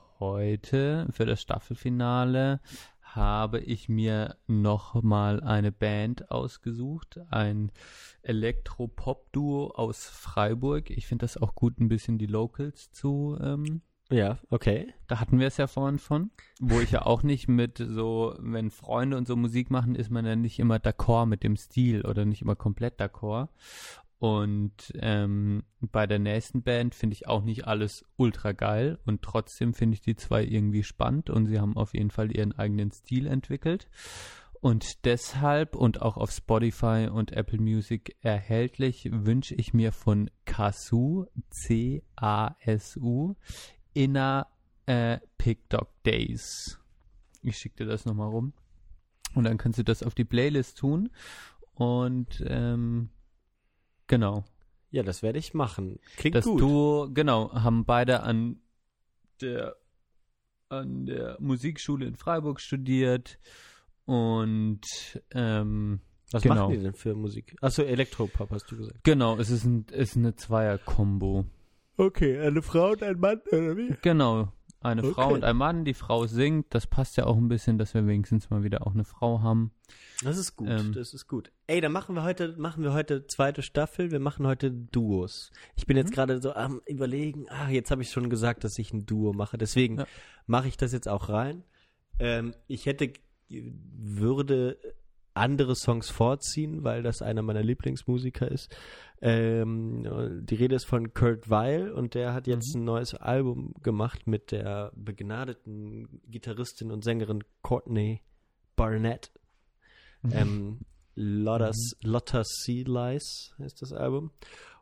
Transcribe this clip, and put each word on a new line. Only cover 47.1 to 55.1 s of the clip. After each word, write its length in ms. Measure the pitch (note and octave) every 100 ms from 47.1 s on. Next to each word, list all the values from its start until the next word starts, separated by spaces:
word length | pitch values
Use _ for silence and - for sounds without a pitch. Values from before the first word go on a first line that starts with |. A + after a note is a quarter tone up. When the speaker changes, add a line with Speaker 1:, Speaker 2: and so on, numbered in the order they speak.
| - _ _
Speaker 1:
Ich 160 | A#2+ G#2+
schick 180 | G#2+ -
dir 80 |
das 220 | A2 A2 A2+
nochmal 240 | G#2 G#2+
rum. 240 | A2+ C3 - _ - - - _ _ -
Und 100 | -
dann 140 | A2+ A2+
kannst 200 | A2+ A2+
du 60 |
das 180 | A#2 A2+
auf 120 | A#2+
die 100 | -
Playlist 540 | A#2 A#2+ D3 C#3+ B2 -
tun. 320 | C3+ D#3+ A3+ - - - - - -
Und, 680 | - A#2+ B2 B2 B2+ B2 - C3
ähm, 640 | B2+ A#2+ A#2+ A#2 A#2 A2+ - _ _ _ _ _ _ _ _ -
genau. 380 | B2 G2+ G#2 G2 _ _ _ _
Speaker 2:
Ja, 120 | C#3+
das 200 | F#2+